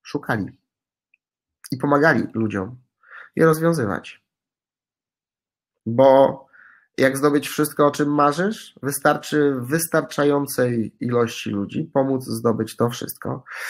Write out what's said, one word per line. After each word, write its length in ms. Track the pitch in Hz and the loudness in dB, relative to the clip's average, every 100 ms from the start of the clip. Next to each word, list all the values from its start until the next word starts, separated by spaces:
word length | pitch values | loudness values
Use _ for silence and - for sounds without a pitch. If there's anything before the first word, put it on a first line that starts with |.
szukali 560 | - 147 - 113 92 - _ _ _ _ _ _ _ _ _ _ - | -10 -8 -4 -4 -6 -12 _ _ _ _ _ _ _ _ _ _ -14
i 60 | 127 | -6
pomagali 500 | 143 143 160 120 85 | 0 2 4 2 -2
ludziom 420 | 110 110 101 95 127 _ _ _ - - - | -4 -4 -4 -8 -12 _ _ _ -20 -8 2
je 80 | |
rozwiązywać. 800 | 160 156 165 160 104 87 - - _ _ _ _ _ _ _ _ _ _ _ _ _ _ _ _ - | 2 4 0 0 -2 -4 -8 -20 _ _ _ _ _ _ _ _ _ _ _ _ _ _ _ _ -2
Bo 600 | 120 135 131 139 156 - - - _ _ - | 4 8 8 6 2 -14 -20 -20 _ _ 2
jak 200 | 131 135 | 2 2
zdobyć 300 | 147 143 131 | 2 2 0
wszystko, 380 | - 151 - 147 | -2 -2 2 0
o 40 | |
czym 240 | 147 143 | 2 0
marzysz? 600 | 147 147 143 196 220 - - | 2 2 2 -4 -6 -14 -10
Wystarczy 720 | 131 139 147 151 - 151 143 131 | -8 0 0 0 -2 0 2 0
wystarczającej 1400 | 120 160 160 160 156 - 147 143 139 - 123 117 107 - | -2 -4 0 -2 -2 0 0 0 -2 -2 0 0 -4 -6
ilości 500 | 120 120 117 - 113 | -2 0 0 -4 -6
ludzi 400 | 101 98 - 165 | -6 -4 -6 -2
pomóc 300 | 139 135 131 | 0 0 -2
zdobyć 520 | 127 113 120 110 113 - | -4 -4 -2 -2 -4 -2
to 140 | 120 | -2
wszystko, 540 | 127 - - - 131 - - | -4 -10 -10 -10 -10 -12 -14